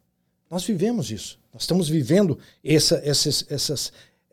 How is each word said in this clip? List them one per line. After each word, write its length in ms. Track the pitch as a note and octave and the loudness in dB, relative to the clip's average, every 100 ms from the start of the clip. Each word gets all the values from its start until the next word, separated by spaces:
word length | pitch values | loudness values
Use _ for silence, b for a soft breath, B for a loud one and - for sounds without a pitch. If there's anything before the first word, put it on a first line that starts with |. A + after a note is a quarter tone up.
| _ _ _ _ - | _ _ _ _ -10
Nós 140 | F3+ | -8
vivemos 480 | G#3 F#3 G#3+ A#3+ G#2+ | -2 0 0 -2 -4
isso. 280 | G#2+ - - _ | -8 -12 -18 _
Nós 100 | - | -8
estamos 260 | - F3 D3+ | 0 0 2
vivendo 480 | D#3+ A#2 F3+ F#3+ A#2+ b b | 0 2 4 2 0 b b
essa, 380 | C3 D#3 - E3 | 2 4 4 2
esses, 420 | C#3+ C3+ D3+ - - | 0 0 0 -2 -4
essas, 420 | C#3+ - C#3 - b b b _ | -4 -4 -4 -8 b b b _